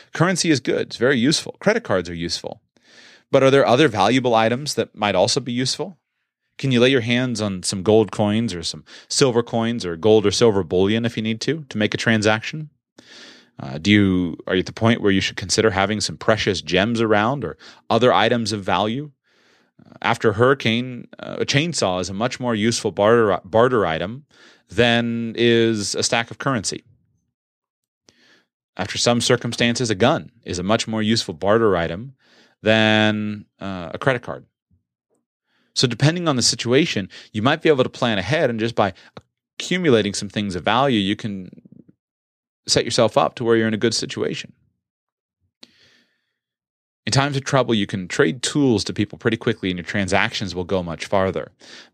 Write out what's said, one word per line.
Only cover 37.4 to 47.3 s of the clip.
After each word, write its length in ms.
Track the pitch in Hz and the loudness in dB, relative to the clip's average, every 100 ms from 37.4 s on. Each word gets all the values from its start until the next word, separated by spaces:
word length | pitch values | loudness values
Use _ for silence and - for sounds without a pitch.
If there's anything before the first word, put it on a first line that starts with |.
might 200 | 117 160 | 0 2
be 80 | 165 | 2
able 160 | 139 120 | 2 2
to 40 | |
plan 280 | - 120 104 | 0 -2 -2
ahead, 320 | 90 156 135 | -2 0 0
and 100 | 117 | -2
just 160 | 117 120 | -2 0
by 160 | 101 - - - _ _ _ - | -2 -2 -20 -20 _ _ _ -12
accumulating 560 | - 185 170 113 101 | -6 -2 2 2 2
some 140 | 98 101 | -4 -6
things 280 | 110 101 87 | -6 -4 -4
of 80 | |
value, 360 | 78 117 139 113 | 0 2 2 0
you 160 | 95 104 | 0 -4
can 340 | 110 98 90 - - - _ _ _ _ _ _ _ _ - | -6 -10 -14 -20 -20 -20 _ _ _ _ _ _ _ _ -2
set 160 | 143 | -2
yourself 340 | - 120 113 139 | 0 2 2 2
up 180 | 156 - | 0 0
to 100 | 117 | 2
where 100 | 113 | 2
you're 120 | 110 | 2
in 60 | |
a 40 | 107 | 0
good 160 | 117 | -2
situation. 580 | 113 - - - - - _ _ _ _ _ _ _ _ _ _ _ - _ _ _ _ _ _ _ _ _ _ _ _ _ - | -2 -6 -6 -6 -6 -12 _ _ _ _ _ _ _ _ _ _ _ -20 _ _ _ _ _ _ _ _ _ _ _ _ _ -2
In 80 | |
times 240 | 131 139 | 0 0